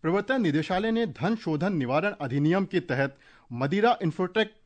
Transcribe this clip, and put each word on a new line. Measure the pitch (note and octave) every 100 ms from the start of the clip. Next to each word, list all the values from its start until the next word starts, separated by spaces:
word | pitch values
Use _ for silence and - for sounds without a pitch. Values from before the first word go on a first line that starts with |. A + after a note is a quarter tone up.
प्रवर्तन | D#3+ F#3+ G3+ C4
निदेशालय | G3 C#3+ D#3 F#3 A3
ने | A3+ A3+
धन | C3 E3+ A3
शोधन | - D3+ F3+
निवारण | F3+ B2 C#3 G3 G3+
अधिनियम | C#3 C#3 D3 F#3
के | F#3+ F3+
तहत | - C3 C#3 - - - _
मदिरा | A#2+ C3+ F#3+ A3 A3+
इन्फोटेक | F3 D3+ F#3 A3 G#3+ -